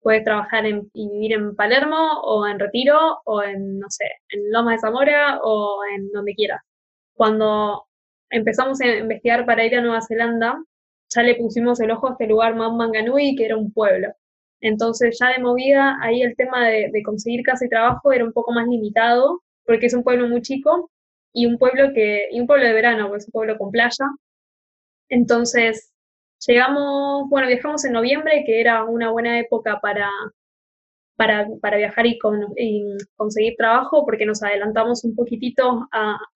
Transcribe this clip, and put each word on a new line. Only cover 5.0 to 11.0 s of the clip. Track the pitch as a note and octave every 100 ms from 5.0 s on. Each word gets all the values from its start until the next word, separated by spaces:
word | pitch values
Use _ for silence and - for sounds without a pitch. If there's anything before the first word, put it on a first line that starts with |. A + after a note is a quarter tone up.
| C#4+ D4 C#4+ C#4
o | A3 G#3+ G#3 G3+ G3+ G3+
en | G3
donde | G#3 G3+ G3+
quieras. | G#3 - _ _ _ _ _
Cuando | _ A3 A3 G#3+ G#3+ G#3 G3+ - _ _ _ _
empezamos | A#3 A3 A3 C4 C4+
a | B3
investigar | A3+ A3 A3 A#3+ A#3+ A#3+
para | A3+ A3+
ir | A#3+
a |
Nueva | A#3+ A3+
Zelanda, | A3+ A3+ A#3 A#3 A3+ C#4+ D#4+ _ _ _